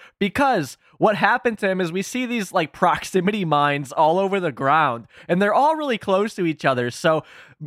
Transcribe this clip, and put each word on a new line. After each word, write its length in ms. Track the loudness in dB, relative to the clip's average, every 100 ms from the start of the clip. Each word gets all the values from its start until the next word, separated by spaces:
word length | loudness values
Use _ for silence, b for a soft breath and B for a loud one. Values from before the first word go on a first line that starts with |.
| B _
because 580 | -4 0 2 0 -4 -10 b 0
what 180 | 0 4
happened 420 | 2 2 -2 -2
to 80 | -2
him 120 | -2
is 100 | -2
we 120 | -4
see 240 | -6 -6 -4
these, 260 | -4 -2
like, 220 | -2 -2
proximity 720 | 0 0 0 -2 0 0 -2 0
mines 440 | 2 2 0 -4
all 280 | 0 2 2
over 200 | 0 -2
the 140 | -4
ground, 540 | -2 2 2 2 -2 -10 B -2
and 120 | 0
they're 140 | 2
all 200 | 4 2
really 220 | 0 -2 -4
close 380 | 0 0 0
to 100 | -2
each 220 | -4 0 0
other. 240 | 0 -2
So 340 | -2 0 0 B B B B